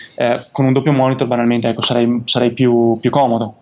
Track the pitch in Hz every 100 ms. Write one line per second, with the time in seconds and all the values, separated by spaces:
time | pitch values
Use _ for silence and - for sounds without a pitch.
0 | - - 120 120 - - 131 135 147 135
1 | 131 131 123 120 120 120 120 113 - 120
2 | 117 120 117 123 120 117 123 120 117 113
3 | 123 143 131 113 110 -